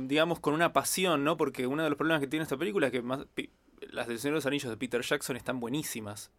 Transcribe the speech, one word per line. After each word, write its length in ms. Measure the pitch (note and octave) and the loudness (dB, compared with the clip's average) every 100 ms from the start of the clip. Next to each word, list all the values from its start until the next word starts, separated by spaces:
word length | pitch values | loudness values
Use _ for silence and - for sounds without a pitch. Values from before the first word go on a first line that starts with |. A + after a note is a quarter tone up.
| C3 | 0
digamos, 360 | D3+ E3+ E3 | 2 4 2
con 120 | D3 | 0
una 200 | D3+ E3 | 2 4
pasión, 500 | C#3+ - - F#3 D3 | 4 2 2 4 4
¿no? 140 | C#3+ E3 | 4 2
Porque 280 | C#3+ B2+ B2+ | 0 0 -2
uno 160 | D3 | 0
de 60 | D#3+ | 0
los 80 | C#3+ | 2
problemas 220 | D3+ D#3+ | 2 2
que 80 | C#3 | 0
tiene 160 | D#3 | -2
esta 140 | D#3 C3+ | -2 -2
película 300 | F#3 G3 - | 0 2 2
es 40 | |
que 100 | B2+ | 0
más, 240 | A#2 C3+ - | -2 -6 -6
pi-, 180 | - D3 _ _ - - | -10 -10 _ _ -20 -12
las 160 | B2 A#2+ | -6 -4
del 100 | A#2 | -2
Señor 160 | C#3 | 0
de 40 | D#3 | 0
los 80 | C#3 | 0
Anillos 220 | C#3+ B2+ | -2 -2
de 80 | A2 | -6
Peter 240 | B2 A#2+ | -2 -2
Jackson 360 | B2 C#3+ - B2 | 0 -2 -2 -6
están 220 | - B2+ | -4 -4
buenísimas. 720 | A#2 D3 D3 A#2 G#2+ G#2 - | -2 -4 -4 -6 -8 -10 -14